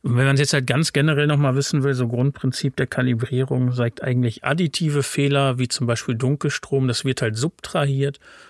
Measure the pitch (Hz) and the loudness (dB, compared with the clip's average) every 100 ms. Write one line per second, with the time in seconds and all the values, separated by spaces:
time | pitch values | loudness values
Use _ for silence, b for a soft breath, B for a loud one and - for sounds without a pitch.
0 | - 120 135 139 143 147 127 131 160 143 | 0 2 4 4 2 0 2 0 2 2
1 | 151 147 147 147 147 127 139 151 139 131 | 2 2 2 4 2 2 0 0 0 0
2 | 120 120 135 - 135 - 143 - 131 - | 0 0 0 0 -4 -2 -4 -2 -4 0
3 | 127 117 123 127 131 127 123 123 117 - | 0 0 -2 -2 -2 0 0 0 -2 -2
4 | - 123 123 - - 151 170 - 160 147 | -2 0 0 -2 -2 0 -2 -2 -2 0
5 | 135 - 143 139 139 127 123 - 120 117 | -2 0 2 2 2 0 -2 -2 -2 -2
6 | - 117 127 143 151 - - 135 131 117 | -2 -2 0 0 -2 -4 -2 0 0 0
7 | 135 127 117 110 147 - - 175 143 135 | -2 -2 -2 -2 -4 -6 -6 -2 0 0
8 | 139 139 B B B | -2 -4 B B B